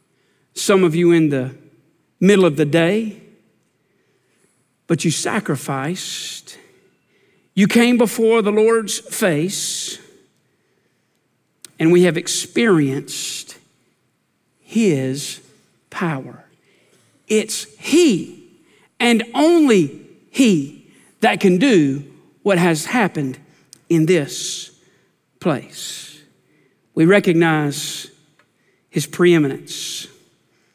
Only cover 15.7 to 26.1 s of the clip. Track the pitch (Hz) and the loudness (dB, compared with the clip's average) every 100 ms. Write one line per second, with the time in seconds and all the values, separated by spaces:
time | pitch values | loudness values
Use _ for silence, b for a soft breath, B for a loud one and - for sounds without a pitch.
15.7 | _ _ - 175 139 127 - _ _ _ | _ _ -8 -6 -6 -10 -20 _ _ _
16.7 | _ _ _ _ _ _ 214 214 - - | _ _ _ _ _ _ -2 -2 -8 -12
17.7 | _ - 311 339 180 - - - _ b | _ 0 4 4 2 -4 -14 -20 _ b
18.7 | b b _ 240 233 226 262 311 339 294 | b b _ 2 2 0 0 2 4 4
19.7 | 208 143 - - _ _ - 247 170 139 | 4 2 -4 -20 _ _ 0 2 2 -2
20.7 | - b b b b 208 185 196 180 277 | -12 b b b b -2 2 2 2 4
21.7 | 196 143 139 143 - _ _ 202 180 175 | 4 2 -2 -10 -20 _ _ -2 0 2
22.7 | 156 - 247 190 160 135 123 b b b | 0 -4 -2 -2 -4 -8 -8 b b b
23.7 | b _ 170 156 180 143 - - - - | b _ 0 2 0 -2 -8 -10 -12 -16
24.7 | _ _ _ _ _ _ _ 185 139 - | _ _ _ _ _ _ _ -4 -4 -6
25.7 | - - - - | -16 -16 -16 -18